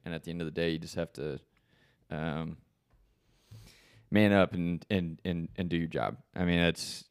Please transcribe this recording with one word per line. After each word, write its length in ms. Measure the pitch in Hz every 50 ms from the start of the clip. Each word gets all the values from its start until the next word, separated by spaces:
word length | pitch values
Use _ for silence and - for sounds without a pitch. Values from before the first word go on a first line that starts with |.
| -
And 80 | 87
at 120 | 82 80 -
the 80 | 82
end 80 | 82 85
of 60 | 82
the 40 | 78
day, 200 | 76 85 85 85
you 80 | 82 82
just 160 | 82 - -
have 160 | 87 85 -
to, 260 | - - 71 76 67 - - _ _ _ _ _ _ _ _ _ _ _ _ -
um, 460 | 82 76 80 82 73 80 80 82 82 - _ _ _ _ _ _ _ _ _ _ _ _ _ _ _ _ _ - - - - - - - - _ - - _ -
man 220 | - 101 107 101
up 220 | 101 98 90 - -
and, 300 | 90 85 87 87 78 - -
and, 300 | 104 92 87 82 80 - -
and, 240 | 90 87 85 82 - -
and 120 | - 90 85
do 80 | 87
your 100 | 85 82
job. 300 | 82 80 69 55 50 55 - - _ -
I 100 | - 90
mean, 140 | 87 87 85
it's, 460 | 85 85 82 - - - - - - -